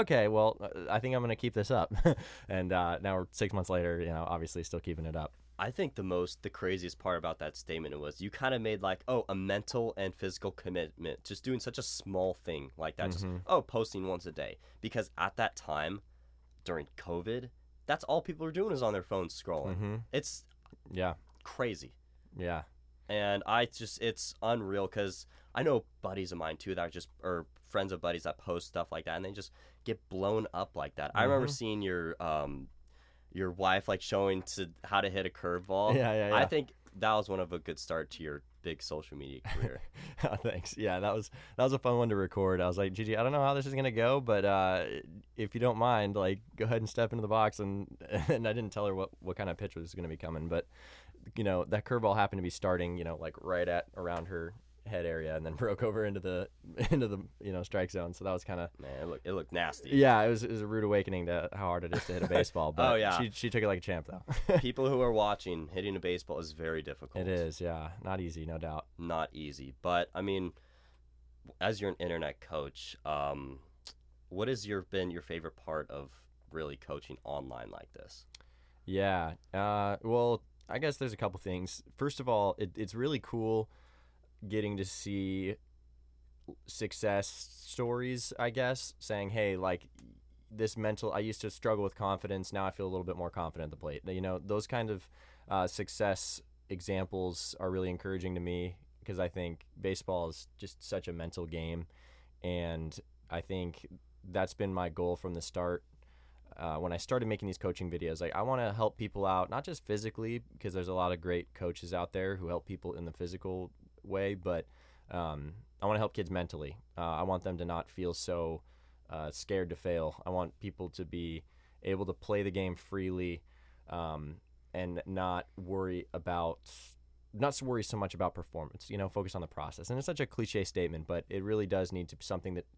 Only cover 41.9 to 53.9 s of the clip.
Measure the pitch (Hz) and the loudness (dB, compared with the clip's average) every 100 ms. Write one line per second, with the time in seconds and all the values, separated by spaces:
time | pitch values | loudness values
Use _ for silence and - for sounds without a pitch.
41.9 | 120 117 104 92 - 95 92 90 90 98 | 4 4 4 2 2 4 6 4 4 2
42.9 | 98 110 107 120 143 139 139 135 135 135 | 0 0 2 4 4 4 4 2 0 2
43.9 | 113 117 139 123 104 101 98 95 92 71 | 4 6 6 6 6 8 8 6 4 2
44.9 | 65 - 87 - - 107 120 123 110 120 | -4 -8 -14 -14 -4 -4 2 4 6 6
45.9 | 117 101 101 95 98 - - 110 113 110 | 6 4 4 4 2 -2 -2 2 2 2
46.9 | - 117 117 107 110 107 - 101 98 98 | 2 2 2 2 6 6 4 -2 -2 -4
47.9 | - - 101 76 131 113 110 107 104 101 | -10 -4 0 4 4 4 0 -2 0 0
48.9 | 95 95 - 92 90 98 90 101 - 82 | 0 -2 -4 -6 -2 -2 -2 -4 -6 -8
49.9 | 92 85 80 85 82 82 82 - - - | -6 -6 -6 -4 -4 0 0 -2 -10 -20
50.9 | - - - - - 104 90 - 104 - | -20 -20 -18 -10 -2 2 2 2 0 0
51.9 | 123 110 104 101 98 90 - 98 90 87 | 2 4 6 4 2 -2 0 2 2 2
52.9 | 87 82 80 80 - - 90 87 85 - | -2 -4 -4 -6 -6 0 2 4 2 0